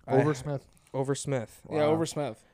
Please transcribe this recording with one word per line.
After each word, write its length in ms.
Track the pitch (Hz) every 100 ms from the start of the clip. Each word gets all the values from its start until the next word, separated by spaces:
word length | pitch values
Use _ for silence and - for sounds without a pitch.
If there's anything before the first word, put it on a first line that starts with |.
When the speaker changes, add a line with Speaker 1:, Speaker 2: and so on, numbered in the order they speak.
| -
Speaker 1:
Mm. 140 | 135
Over 100 | 143
Speaker 2:
I 40 |
Speaker 1:
Smith. 320 | 143 147 139 - _ _
Speaker 2:
Over 220 | 131 135
Smith. 480 | 139 - 135 98 - -
Speaker 3:
Yeah, 80 | 156
Speaker 1:
Wow. 80 | 151
Speaker 3:
over 180 | 160
Smith. 400 | 165 151 143 110 _